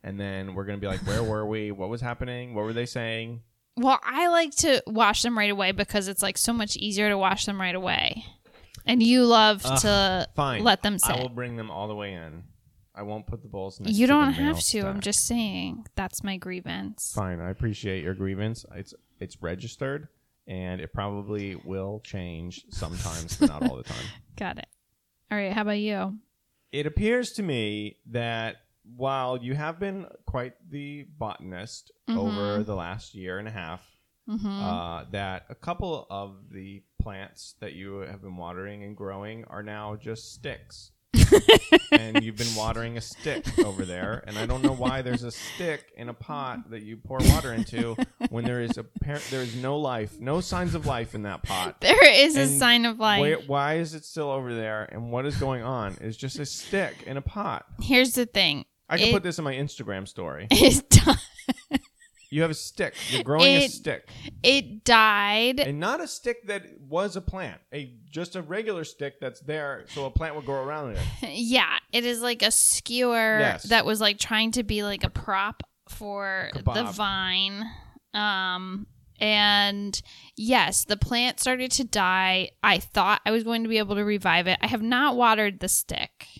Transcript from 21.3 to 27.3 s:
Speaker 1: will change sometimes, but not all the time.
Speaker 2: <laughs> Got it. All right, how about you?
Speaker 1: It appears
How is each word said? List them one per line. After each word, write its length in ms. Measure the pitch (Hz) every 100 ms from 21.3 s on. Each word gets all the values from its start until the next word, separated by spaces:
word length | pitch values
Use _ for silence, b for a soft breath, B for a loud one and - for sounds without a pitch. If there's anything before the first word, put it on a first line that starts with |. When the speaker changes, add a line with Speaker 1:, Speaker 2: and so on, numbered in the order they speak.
| 107 98 92
Speaker 1:
will 360 | - 95 95 107
change 600 | - 98 90 82 87 90 _
sometimes, 680 | - 80 87 - 82 82 -
but 120 | 294
not 140 | 76
all 140 | 247 -
the 60 |
time. 220 | - - - -
Speaker 2:
<laughs> 180 | _ -
Got 220 | 190 -
it. 80 | - _ _ _ _ _ _
All 80 | 208
right, 140 | 196
how 100 | 214
about 160 | 208 208
you? 400 | 208 196 190 214 _ _ _ _ _
Speaker 1:
It 160 | 139 151
appears 460 | 170 214 247 240